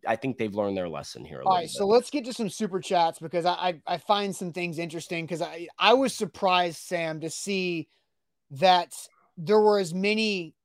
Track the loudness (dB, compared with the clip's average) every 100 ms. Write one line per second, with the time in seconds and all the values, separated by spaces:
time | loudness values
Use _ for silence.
0 | -2 -2 -2 -4 -4 0 0 0 -4 -6
1 | -10 -14 -14 -6 0 0 0 -4 4 4
2 | 4 -6 -6 -6 -6 -4 -4 -4 -2 2
3 | 2 0 -6 -2 0 0 -2 -4 -6 -6
4 | 0 0 0 -4 -8 -6 -6 -4 -6 -8
5 | -6 -6 -4 -4 -6 -6 -14 2 6 6
6 | 4 -2 -8 -2 2 2 2 -2 -6 -4
7 | -4 -4 -8 -8 -4 -2 -2 -4 -8 _
8 | _ _ _ _ _ 0 4 4 4 -10
9 | -18 _ _ -14 2 6 6 6 2 0
10 | 0 2 0 -2 -6 _